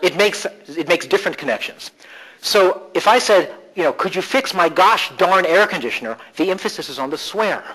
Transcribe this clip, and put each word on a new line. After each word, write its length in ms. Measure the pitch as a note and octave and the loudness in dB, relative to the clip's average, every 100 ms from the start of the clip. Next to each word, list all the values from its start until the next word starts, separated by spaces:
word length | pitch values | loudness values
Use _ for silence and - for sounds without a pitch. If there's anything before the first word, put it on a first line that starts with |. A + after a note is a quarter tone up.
it 140 | F3+ D#3 | 0 2
makes, 300 | G#3 G3 - - - | 0 0 -10 -12 -14
it 200 | D3+ D#3 | -8 0
makes 180 | E3+ - | 0 2
different 320 | G3 G3 D3+ | -2 -2 -6
connections. 540 | C#3+ G#2+ - - - _ - - - - | -4 -4 -6 -12 -20 _ -20 -20 -20 -12
So 480 | - G#3 F#3+ - - | 0 4 4 2 -4
if 140 | F3 G3 | 0 4
I 120 | A#3+ | 4
said, 340 | - G3+ D3 - - - | 6 4 2 -8 -18 -2
you 80 | |
know, 100 | D#3+ | -2
Could 220 | B2+ G3 F3+ | 0 -4 -4
you 80 | |
fix 320 | F#3 C4 C4 F#3 | -2 -2 -2 0
my 140 | E3+ | 0
gosh 460 | D#3 F#3+ A3 - C3 | 4 4 4 -2 0
darn 280 | F3+ F#3+ F3+ | 2 2 4
air 220 | F3 G#3+ | 2 2
conditioner? 500 | F#3+ A#2 - A2+ A2+ - - | 0 -6 -6 -8 -10 -14 -4
the 140 | F3 | -2
emphasis 400 | F#3+ F#3 - D3+ | -2 -4 -8 -10
is 80 | C3+ | -8
on 120 | C3+ | -6
the 60 | D3+ | -6
swear. 460 | - G3 G#3+ C3+ - | -8 -2 -2 -2 -8